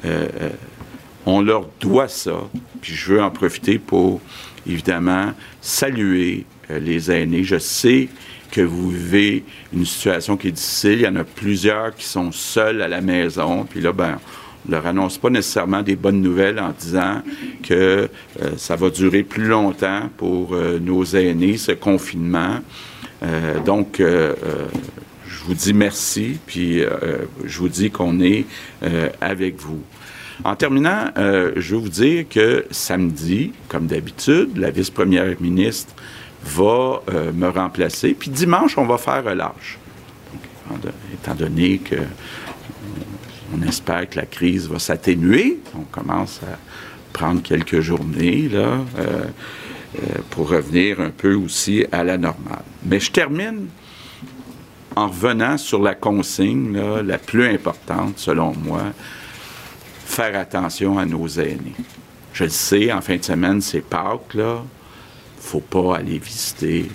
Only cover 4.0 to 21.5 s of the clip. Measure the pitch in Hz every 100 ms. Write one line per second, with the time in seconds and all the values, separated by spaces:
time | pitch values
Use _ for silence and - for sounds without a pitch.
4 | 92 95 - - - - - 85 80 87
5 | 90 92 101 104 - - - - 135 127
6 | 101 90 90 92 - - - 78 78 82
7 | 82 85 85 85 92 90 - - 123 131
8 | 127 - - - - - 87 85 90 87
9 | 87 101 101 - - - - 87 87 -
10 | - 90 82 101 - 85 - - 104 113
11 | 110 92 85 - 101 98 98 107 113 110
12 | - 98 90 - - - 110 110 87 87
13 | 92 90 85 78 82 87 - 104 85 92
14 | 85 73 - - - - - 82 80 90
15 | 95 - 120 123 98 110 90 98 101 95
16 | 98 98 92 90 98 107 92 - 82 90
17 | 92 104 - - - - - 87 95 98
18 | 101 - - - 76 80 - 85 92 87
19 | 92 95 101 113 110 110 101 92 95 98
20 | 104 - 92 90 90 90 85 87 87 92
21 | 90 95 90 82 90